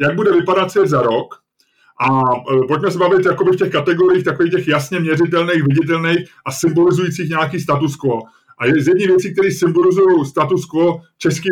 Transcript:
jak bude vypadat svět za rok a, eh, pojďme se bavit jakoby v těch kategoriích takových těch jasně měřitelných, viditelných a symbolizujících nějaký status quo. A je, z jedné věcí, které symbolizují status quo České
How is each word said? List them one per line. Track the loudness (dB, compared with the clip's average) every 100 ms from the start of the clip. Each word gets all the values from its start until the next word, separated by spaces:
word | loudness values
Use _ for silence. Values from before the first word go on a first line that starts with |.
jak | -2
bude | 0 0
vypadat | 2 2 0 0
svět | 0 2
za | 2
rok | 0 -2 -4 -14 _ _ _ _ _ -6
a, | -2 0 0 -2 0
eh, | 0 0
pojďme | -2 -2
se | 0
bavit | 2 2 2
jakoby | 0 0
v | 0
těch | 0
kategoriích | 0 0 2 2 2
takových | 0 -2 0
těch | 0 0
jasně | -2 -2 -4
měřitelných, | -2 0 0 0 0 0
viditelných | 2 0 0 -2 0 -2 -4 _ -12
a |
symbolizujících | -4 -2 2 2 2 -2 -4 -6
nějaký | -4 -4 -4
status | -4 -2 -2 -2
quo. | -4 -4 -6 _ _ -4
A | 0
je, | 2
z | 2
jedné | 2 2
věcí, | 2 2
které | 0 0
symbolizují | 0 0 2 2 4 4 2 0
status | -2 -2 -2 -2
quo | 0 0 -2 -10 _
České | -4 -2 0